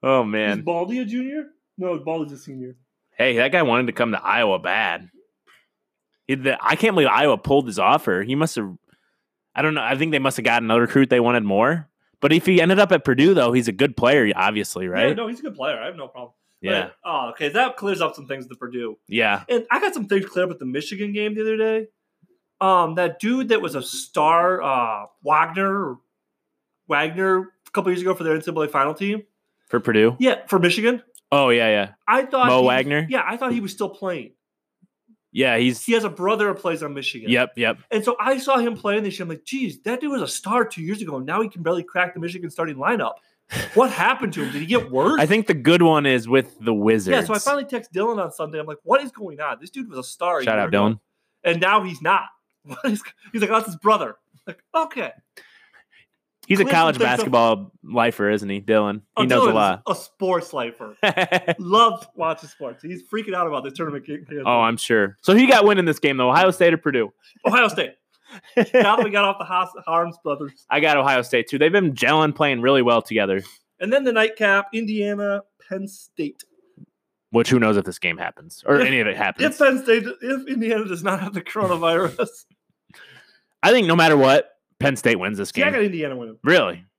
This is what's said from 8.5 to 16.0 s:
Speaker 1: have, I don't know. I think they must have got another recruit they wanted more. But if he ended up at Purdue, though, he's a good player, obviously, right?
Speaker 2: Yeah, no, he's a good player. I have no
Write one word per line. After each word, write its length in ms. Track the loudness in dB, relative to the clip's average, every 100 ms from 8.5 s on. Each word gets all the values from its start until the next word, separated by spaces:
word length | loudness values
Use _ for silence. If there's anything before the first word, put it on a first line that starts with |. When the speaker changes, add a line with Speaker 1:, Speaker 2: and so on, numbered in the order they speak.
| -4
Speaker 1:
have, 140 | -8 -10 _ _ _ _ _ _ _ -2
I 80 |
don't 100 | -2
know. 80 | -2
I 140 | -2 -2
think 140 | -2
they 80 | 0
must 180 | -2 -2
have 60 |
got 180 | 0 0
another 200 | 2 2
recruit 280 | 4 4 4
they 100 | 4
wanted 240 | 2 2
more. 460 | 2 2 2 0 -6 _ _ _
But 100 | 2
if 140 | 2 4
he 160 | 4
ended 160 | 4 4
up 140 | 4
at 120 | 4 2
Purdue, 280 | 4 4
though, 200 | 6 4
he's 140 | 2 0
a 40 |
good 260 | 0 -2 2
player, 340 | 2 4 2 2
obviously, 520 | 0 0 -6 -6 -4
right? 200 | 0 0
Speaker 2:
Yeah, 40 | 0
no, 120 | -6
he's 120 | -10
a 40 |
good 120 | -12 -8
player. 220 | -6 -6
I 80 | -8
have 80 |
no 120 | -12